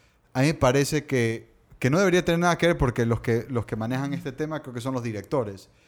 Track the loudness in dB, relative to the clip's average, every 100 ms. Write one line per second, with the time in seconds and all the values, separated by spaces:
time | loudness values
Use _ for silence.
0 | _ _ _ 0 0 4 4 4 2 -2
1 | 0 0 0 -2 -10 _ _ -2 0 4
2 | 4 2 2 2 2 2 2 2 0 2
3 | 0 0 0 -2 -2 -6 -4 -6 -4 -4
4 | -4 -6 -8 -8 -6 -8 -10 -8 -6 -4
5 | -4 -8 -4 -2 -2 -8 -20 _